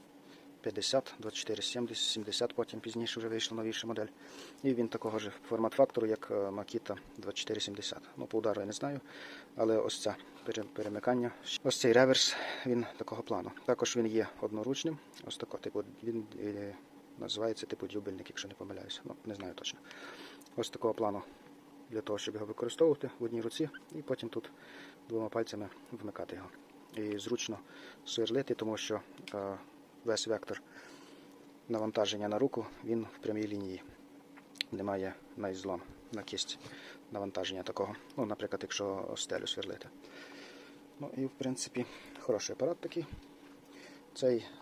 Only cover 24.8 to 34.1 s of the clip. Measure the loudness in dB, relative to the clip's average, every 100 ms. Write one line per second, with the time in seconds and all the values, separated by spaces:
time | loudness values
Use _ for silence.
24.8 | -16 -16 -4 -2 0 0 0 -2 -6 -10
25.8 | -12 -8 -8 -6 -6 -8 -10 -16 -20 -20
26.8 | -12 -4 -2 -2 0 0 0 -4 -8 -16
27.8 | -16 -14 -6 2 4 4 2 2 2 0
28.8 | 0 -2 -2 -14 -6 -2 -2 -4 -8 -20
29.8 | -20 -6 2 2 4 0 0 -6 -8 -18
30.8 | -16 -18 -18 -18 -20 -20 -20 -16 -2 0
31.8 | 2 4 4 4 2 4 4 2 -4 -6
32.8 | 0 0 0 -6 -2 0 0 -2 -4 -6
33.8 | -10 -18 -20